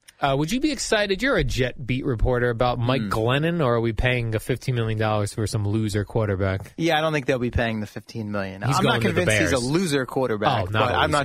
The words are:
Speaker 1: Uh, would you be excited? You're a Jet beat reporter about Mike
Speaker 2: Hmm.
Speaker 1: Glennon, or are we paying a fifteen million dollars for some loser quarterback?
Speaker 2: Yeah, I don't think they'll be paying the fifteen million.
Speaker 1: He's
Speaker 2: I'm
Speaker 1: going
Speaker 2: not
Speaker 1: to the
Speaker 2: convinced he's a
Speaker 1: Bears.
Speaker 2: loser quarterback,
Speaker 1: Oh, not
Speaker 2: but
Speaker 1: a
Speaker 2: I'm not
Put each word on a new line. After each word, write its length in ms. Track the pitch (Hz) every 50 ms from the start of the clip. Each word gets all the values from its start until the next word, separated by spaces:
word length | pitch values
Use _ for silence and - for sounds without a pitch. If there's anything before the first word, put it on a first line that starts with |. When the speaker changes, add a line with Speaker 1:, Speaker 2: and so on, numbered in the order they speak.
| _ - - -
Speaker 1:
Uh, 160 | - 139 139
would 160 | 135 151 160
you 80 | 208 262
be 120 | 285 302
excited? 500 | 277 214 - - 220 214 208 196 190 185
You're 160 | 233 277 262
a 60 | 185 151
Jet 420 | 117 98 117 127 123 - - 131
beat 180 | 107 127 131 -
reporter 460 | 147 127 110 - 127 127 123 120 123
about 300 | 120 113 123 123 123 123
Mike 240 | 120 120 127 135 107
Speaker 2:
Hmm. 60 | 101
Speaker 1:
Glennon, 540 | - 113 110 117 127 143 156 165 175 175 147
or 120 | 123 120
are 40 | 117
we 140 | 113 117 107
paying 400 | - - 127 127 123 117 113 110
a 60 | 107
fifteen 340 | - - 135 - - - 127
million 240 | 120 113 110 110
dollars 340 | 107 110 110 107 107 104 101
for 140 | - - 107
some 200 | - - 110 101
loser 380 | 101 104 113 107 107 98 107 98
quarterback? 680 | - - 117 110 104 98 90 98 95 95 95 - - -
Speaker 2:
Yeah, 220 | - 160 165 160
I 40 | 151
don't 120 | 160 160 156
think 140 | 147 123
they'll 100 | - 135
be 140 | 123 123 120
paying 300 | - - 120 113 110 107
the 40 | 104
fifteen 460 | 98 - 113 - - - 117 107 104
million. 320 | 104 101 98 95 95 95 101
Speaker 1:
He's 120 | 123 143
Speaker 2:
I'm 40 | 185 -
Speaker 1:
going 120 | 139 226
Speaker 2:
not 60 | - 117
Speaker 1:
to 40 | -
the 40 | 165
Speaker 2:
convinced 260 | 170 180 - - 107
he's 100 | - -
a 100 | 139 127
Speaker 1:
Bears. 20 | 117
Speaker 2:
loser 420 | 127 147 175 196 165 143 139 127
quarterback, 600 | - - 135 131 117 110 101 107 - 131 113 92 92
Speaker 1:
Oh, 20 |
not 160 | 104 110 110
Speaker 2:
but 80 | 117 -
Speaker 1:
a 20 |
Speaker 2:
I'm 140 | 120 143 156
not 80 | 151 147 139